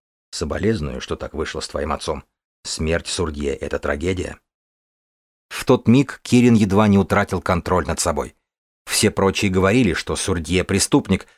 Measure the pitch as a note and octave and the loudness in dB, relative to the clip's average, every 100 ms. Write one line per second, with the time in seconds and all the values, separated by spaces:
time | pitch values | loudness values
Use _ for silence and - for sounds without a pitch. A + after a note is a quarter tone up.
0 | _ _ _ - D#2 D2 G2+ A2 C#2+ B1+ | _ _ _ -8 -6 -2 -2 -2 -4 -8
1 | - E2+ D2+ D2 D#2+ D#2 - D2 D2+ C#2+ | -8 -10 -8 -8 -8 -8 -8 -6 -6 -6
2 | - C#2+ - _ _ _ - - D#2+ E2 | -6 -8 -10 _ _ _ -10 -6 -2 -2
3 | - - D#2+ D2 C#2+ - - C#2+ D2 C#2+ | -4 -6 -6 -4 -6 -6 -6 -6 -4 -4
4 | E2+ F#2 - - _ _ _ _ _ _ | -4 -4 -6 -12 _ _ _ _ _ _
5 | _ _ _ _ - - - B2 - B2+ | _ _ _ _ -14 -6 0 2 4 4
6 | C#3 - - A#2+ A#2+ A2+ G#2 G2 G#2+ G2 | 2 -4 0 4 6 6 4 4 4 4
7 | F2+ G2+ G2 F#2 - F2 - F2+ D#2 D#2+ | 4 0 0 -4 -2 -2 0 0 0 -2
8 | E2+ D2+ B1 _ _ _ _ _ - - | -2 -2 -6 _ _ _ _ _ -8 0
9 | G#2+ - F#2+ - G2+ F#2 F#2+ A#2+ A2 D2 | 0 2 0 2 0 2 4 4 2 0
10 | - D#2 - F2+ D#2+ F2+ F2 F#2+ - C#3+ | -4 -6 -4 -4 0 0 2 0 2 2
11 | - F#2+ - | 2 -2 -2